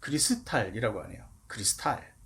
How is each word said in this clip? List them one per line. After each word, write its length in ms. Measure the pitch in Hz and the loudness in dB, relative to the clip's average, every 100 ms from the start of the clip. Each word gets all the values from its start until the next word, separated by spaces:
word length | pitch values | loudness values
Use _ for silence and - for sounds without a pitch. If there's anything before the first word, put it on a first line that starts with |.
크리스탈이라고 1000 | - 147 - 240 - 147 101 95 113 95 | 0 2 4 2 2 2 2 0 0 -2
하네요. 240 | 78 - - - - | -8 -12 -16 -20 -14
크리스탈. 640 | - 101 - - 107 - - | -2 0 2 2 0 -4 -20